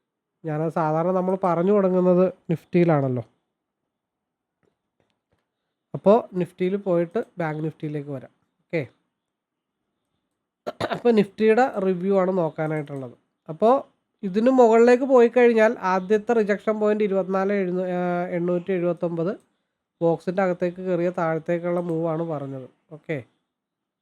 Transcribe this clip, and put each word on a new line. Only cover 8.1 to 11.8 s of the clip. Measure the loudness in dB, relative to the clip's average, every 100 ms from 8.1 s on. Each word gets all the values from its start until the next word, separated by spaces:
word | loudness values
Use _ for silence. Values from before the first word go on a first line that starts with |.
| -12
വരാം. | -14 _ _ _
ഓക്കെ, | _ -8 -8 _ _ _ _ _ _ _ _ _ _ _ _ _ _ _ _ _ -14 -8 -6 -2
അപ്പോൾ | 2 2
നിഫ്റ്റിയുടെ | 2 0 2 4 2 0